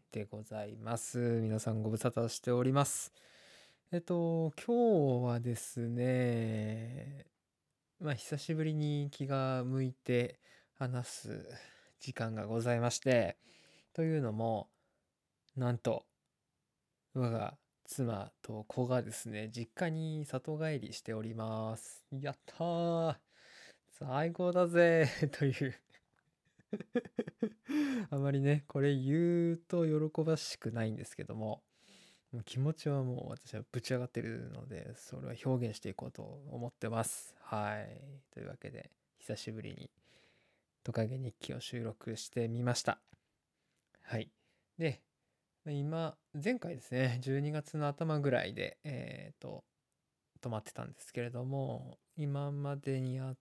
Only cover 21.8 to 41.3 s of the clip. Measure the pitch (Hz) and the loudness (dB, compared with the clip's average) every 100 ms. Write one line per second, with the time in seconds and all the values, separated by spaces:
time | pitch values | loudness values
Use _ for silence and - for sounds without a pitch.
21.8 | - - - 135 139 - - - 170 170 | -10 -16 -10 -8 -6 -8 -10 -4 -2 2
22.8 | 170 170 165 - _ _ - - - - | 2 2 2 0 _ _ -20 -20 -20 -20
23.8 | _ - 139 135 165 170 180 180 175 170 | _ -10 -2 0 0 2 4 6 6 8
24.8 | 170 165 139 - 147 - 139 - 135 - | 10 10 6 4 0 2 2 2 0 -4
25.8 | _ - _ _ _ _ _ _ _ 208 | _ -20 _ _ _ _ _ _ _ -8
26.8 | - 247 - - - - 220 - - 294 | -2 -2 -2 -4 -6 -2 -4 -4 -2 0
27.8 | 285 247 190 143 139 139 139 147 - 143 | 2 0 -2 0 2 4 4 4 2 2
28.8 | 143 139 131 156 170 175 170 165 - 175 | 4 4 4 4 4 4 4 0 0 2
29.8 | 165 151 156 156 160 160 - - - 117 | 4 4 2 2 2 2 0 -6 -4 0
30.8 | 110 107 - - - 110 107 - _ _ | 0 -2 -6 -10 -8 -6 -4 -6 _ _
31.8 | - - - _ _ 120 - 127 143 160 | -20 -20 -20 _ _ -10 -6 0 0 0
32.8 | 151 139 127 127 127 - - 107 - 127 | 0 0 0 -2 -6 -10 -10 -10 -8 -6
33.8 | - 127 123 117 113 117 113 120 131 - | -2 -2 -2 -4 -4 -6 -8 -10 -10 -10
34.8 | - 117 - 135 131 117 135 127 117 104 | -12 -14 -14 -12 -10 -4 0 0 0 -4
35.8 | 101 95 123 - 104 - 143 123 120 - | -8 -8 -10 -10 -12 -12 -12 -10 -10 -6
36.8 | 110 113 - - - - - 107 104 107 | -4 -2 -2 -4 -10 -18 -8 -4 -2 -4
37.8 | - - 139 139 _ - - - 147 127 | -8 -14 -16 -18 _ -14 -12 -12 -14 -14
38.8 | - _ _ _ - 110 - 110 98 - | -16 _ _ _ -10 -10 -8 -10 -10 -12
39.8 | - _ _ _ _ _ _ _ _ _ | -16 _ _ _ _ _ _ _ _ _
40.8 | - 117 110 131 127 | -6 -2 -2 -2 -6